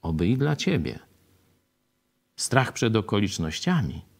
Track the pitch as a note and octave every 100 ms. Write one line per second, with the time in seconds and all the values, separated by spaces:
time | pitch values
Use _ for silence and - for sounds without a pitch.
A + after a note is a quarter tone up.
0 | E2 D#2+ F2 B2+ C#3+ D3 - D#3+ D2 -
1 | - _ _ _ _ _ _ _ _ _
2 | _ _ _ - - B2+ C3 - A#2+ A2
3 | G#2 G#2 G2+ - D#2+ E2 - F3+ F2+ -
4 | - _